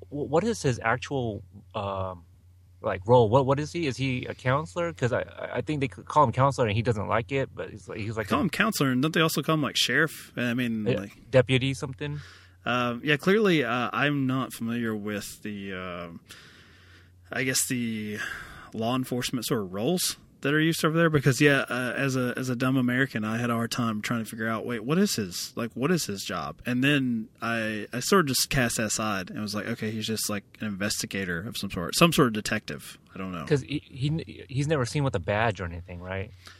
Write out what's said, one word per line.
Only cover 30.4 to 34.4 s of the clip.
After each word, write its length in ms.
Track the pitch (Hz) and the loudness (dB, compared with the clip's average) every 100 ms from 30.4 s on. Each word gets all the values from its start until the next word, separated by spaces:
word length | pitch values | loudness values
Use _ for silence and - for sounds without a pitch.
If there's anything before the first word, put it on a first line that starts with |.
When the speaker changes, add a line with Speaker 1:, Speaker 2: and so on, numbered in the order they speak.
| - - | -6 -8
Speaker 2:
an 80 | 110 | -6
investigator 720 | 95 104 - - 98 92 85 | -2 -2 -2 -4 -4 -2 -4
of 180 | 101 - | -4 -6
some 140 | 98 | -6
sort, 240 | 92 82 - | -4 -2 4
some 180 | 170 | 4
sort 140 | 156 127 | 6 2
of 60 | |
detective. 640 | 107 - 107 - 73 - - - 95 | 0 -2 -4 -4 -10 -12 -18 -16 -10
I 20 | |
don't 140 | 95 | -8
know. 140 | 87 71 | -8 0
Speaker 1:
'Cause 160 | 147 | 0
he, 200 | - 147 | 0 -6
he, 600 | - 131 147 160 - - | -8 -4 -2 -2 -6 -12